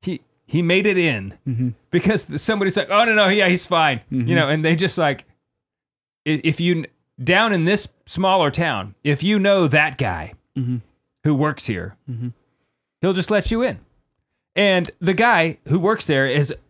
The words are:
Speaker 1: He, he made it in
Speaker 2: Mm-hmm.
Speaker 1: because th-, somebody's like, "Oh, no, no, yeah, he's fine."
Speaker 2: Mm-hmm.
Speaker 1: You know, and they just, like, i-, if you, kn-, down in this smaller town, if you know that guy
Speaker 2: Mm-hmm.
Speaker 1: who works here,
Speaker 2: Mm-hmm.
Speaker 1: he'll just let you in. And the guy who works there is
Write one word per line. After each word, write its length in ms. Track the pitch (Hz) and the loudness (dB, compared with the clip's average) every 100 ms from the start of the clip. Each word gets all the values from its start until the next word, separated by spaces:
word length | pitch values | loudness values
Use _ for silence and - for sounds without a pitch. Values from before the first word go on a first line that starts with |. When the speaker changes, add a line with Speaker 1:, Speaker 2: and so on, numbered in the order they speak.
Speaker 1:
He, 200 | - 160 _ _ _ | -8 -10 _ _ _
he 160 | 156 | -2
made 240 | 170 185 202 | 2 2 2
it 100 | 190 | 0
in 380 | 170 117 98 - - | 0 -2 -8 -10 -6
Speaker 2:
Mm-hmm. 220 | 117 127 113 _ | -4 -4 -6 _
Speaker 1:
because 340 | 170 185 214 | -2 0 -2
th-, 160 | - 151 | -2 -6
somebody's 360 | - 214 196 185 | -2 0 0 -2
like, 120 | - | 0
"Oh, 140 | 202 | 2
no, 100 | 233 | 4
no, 140 | 214 196 | 4 4
yeah, 200 | 208 185 | 4 2
he's 180 | 180 - | 0 0
fine." 320 | 170 156 123 - | 2 2 0 -6
Speaker 2:
Mm-hmm. 160 | 131 120 | -6 0
Speaker 1:
You 60 | 170 | 2
know, 120 | 143 | 2
and 160 | 156 | 0
they 120 | 156 165 | 0 0
just, 200 | 180 - | 0 0
like, 260 | 156 135 - _ _ _ _ _ _ _ _ _ - | -2 -2 -10 _ _ _ _ _ _ _ _ _ -4
i-, 140 | 151 | -2
if 160 | 165 147 | -2 0
you, 140 | 170 | 0
kn-, 120 | 170 151 _ _ - | 0 -4 _ _ -10
down 300 | 123 180 226 | 0 2 2
in 120 | 190 | 2
this 240 | 160 202 - _ - | 2 0 -2 _ -14
smaller 440 | - 190 190 151 | -2 0 2 2
town, 440 | 139 165 113 95 - | 0 -4 -4 -8 -8
if 180 | 147 143 | -4 -2
you 160 | 180 214 | 0 2
know 280 | 196 196 160 | 2 2 4
that 300 | 147 151 131 | 2 2 -2
guy 360 | 113 87 78 - _ - | -4 -4 -10 -16 _ -6
Speaker 2:
Mm-hmm. 200 | 123 123 - _ _ _ | -4 -6 -8 _ _ _
Speaker 1:
who 100 | 151 | -2
works 320 | 143 151 143 - | 0 0 -4 -6
here, 300 | 98 87 - - | -6 -8 -14 -14
Speaker 2:
Mm-hmm. 180 | 117 123 - _ _ _ _ _ _ | -10 -10 -12 _ _ _ _ _ _
Speaker 1:
he'll 120 | 180 | -2
just 160 | 190 175 | -2 0
let 200 | 208 - | -2 0
you 120 | 226 | -2
in. 160 | 240 104 _ _ _ _ _ _ _ | -2 -4 _ _ _ _ _ _ _
And 360 | - 202 185 170 - | 0 2 2 -2 -4
the 140 | 170 | -2
guy 440 | 180 233 202 165 - - | 2 4 4 2 -4 -2
who 100 | 160 | 0
works 280 | 180 226 - | 2 -2 0
there 200 | 139 135 | 0 2
is 280 | 135 143 - _ | 0 -2 -4 _